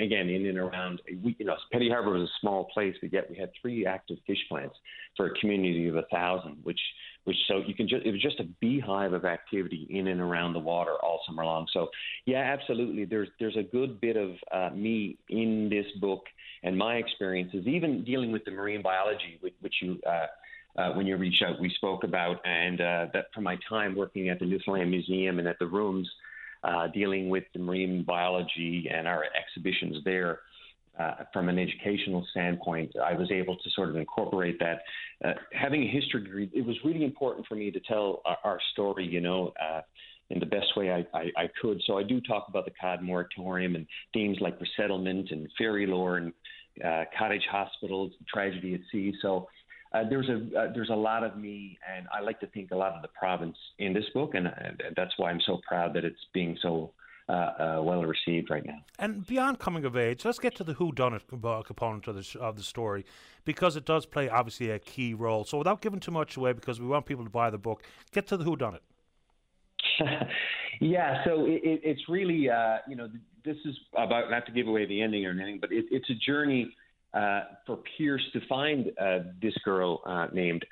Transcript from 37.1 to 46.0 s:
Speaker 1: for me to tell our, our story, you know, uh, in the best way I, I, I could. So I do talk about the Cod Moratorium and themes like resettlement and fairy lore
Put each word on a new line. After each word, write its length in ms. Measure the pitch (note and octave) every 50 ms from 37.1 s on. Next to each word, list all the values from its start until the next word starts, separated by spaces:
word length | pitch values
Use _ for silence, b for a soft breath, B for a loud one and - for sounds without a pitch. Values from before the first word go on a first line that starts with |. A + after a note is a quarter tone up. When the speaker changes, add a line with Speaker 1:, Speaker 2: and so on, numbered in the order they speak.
| C#3+ - C#3 B2 - - A2+
Speaker 1:
for 80 | - A2
me 160 | G#2+ G#2 G2+
to 100 | F2+ F#2+
tell 420 | - - A2 G#2+ G#2 G2 F2 - -
our, 140 | F2 F2+ - -
our 140 | G#2 F#2 - - -
story, 340 | - - G2+ G2+ F#2+ F#2 F#2
you 140 | E2+ F2 F2
know, 320 | F2 F2 F#2 F#2 F2+ F2 - -
uh, 180 | D#2 D#2 D#2+ D#2+ - _ B B B B B B B -
in 80 | - F2+
the 80 | F2
best 300 | D#2 - G2 G2 - -
way 140 | G#2+ G2 F#2
I, 160 | F2+ F2 E2+ - -
I, 140 | E2 E2 E2+ -
I 140 | - F2 E2+ - -
could. 220 | - A2+ G2+ F2+ -
So 120 | A2+ G2+ G2
I 40 |
do 180 | G2+ G#2 B2+ B2
talk 260 | A#2+ - A2 G2+ - -
about 160 | F#2+ G2 F2+
the 80 | F2+ - -
Cod 220 | F#2 F#2 F2+ E2+
Moratorium 720 | F2+ F2+ F2+ F2 F2 - - F#2+ F2+ F#2 F#2 F2+ F#2 F2+ F2
and 120 | D#2+ D#2 B B B B B -
themes 240 | A2+ G#2 G2+ G2 F#2
like 180 | G2+ E2+ - -
resettlement 720 | F2 - - - G#2 G2 G2 F#2 F#2 F#2 F#2 G2 F#2+ -
and 180 | D#2+ D#2 D#2 - - -
fairy 280 | A#2 A2 G#2+ G2+ G2+
lore 300 | G2 F#2 F2+